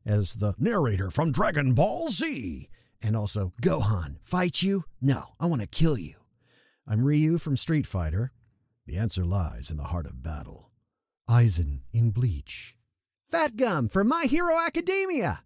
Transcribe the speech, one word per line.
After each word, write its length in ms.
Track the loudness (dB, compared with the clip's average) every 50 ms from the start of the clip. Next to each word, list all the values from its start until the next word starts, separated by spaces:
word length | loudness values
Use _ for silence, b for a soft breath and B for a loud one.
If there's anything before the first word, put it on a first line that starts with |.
| -2
as 320 | 0 2 2 2 0 -2
the 180 | -2 -2 -2 -2
narrator 540 | 0 0 0 2 2 2 0 0 0 -2 -2
from 200 | -2 0 0 0
Dragon 420 | 2 2 0 2 2 2 2 4 4
Ball 360 | 4 4 4 2 -2 -2 0
Z, 600 | 0 0 0 0 -2 -4 -6 -8 -8 -10 -12 -14 b b b b b b -2
and 120 | -2 0
also, 380 | 0 0 -2 -2 -2 -2 -4 -4 -2
"Gohan, 560 | 0 0 2 2 2 0 0 0 -4 -6 -10 -14 -8
fight 400 | -4 0 0 0 0 0 0 0
you? 220 | 0 0 -2 -4 -8 -8 -2
No, 360 | 0 2 2 0 -4 -10 -8 -4
I 60 | -2
wanna 220 | 0 0 -2 -4
kill 300 | -4 2 4 4 4 4
you." 180 | 0 -4 -8 -14 _ _ _ _ b b b b b b b b b b
I'm 160 | -4 -2 0 2
Ryu 340 | 2 4 4 4 4 2
from 180 | 0 0 -2 -2
Street 300 | -2 0 0 0 0 0
Fighter. 460 | -2 -2 -4 -2 -2 -2 -2 -4 -4 -8 _ _ _ _ _ _ _ _ _ _
The 120 | -8 -4
answer 280 | -2 -2 -2 -2 -2 0
lies 440 | 0 0 0 -2 -2 -4 -8 -8 -8
in 80 | -8
the 80 | -8 -6
heart 200 | -4 -4 -4 -4
of 180 | -6 -10 -10 -8
battle. 480 | -8 -8 -8 -10 -12 -16 -20 -20 _ _ _ _ _ _ _ _ _ _ _ _
Aizen 540 | 2 4 6 6 4 4 2 -2 -2 -4 -6 -10 -4
in 200 | 0 0 0 2
Bleach. 680 | 0 0 0 -2 -2 -4 -8 -12 -14 -16 -16 -18 -20 _ _ _ _ _ _ _ _ _ _
Fat 280 | -4 0 0 0 0 2
Gum 320 | 0 2 2 2 2 0 2
from 180 | 2 2 4
My 180 | 4 2 2 2
Hero 340 | 2 2 2 2 2 2 2
Academia. 840 | 0 0 -2 -2 -2 -2 -2 0 -2 -2 -2 -2 -2 -2 -4 -6 -10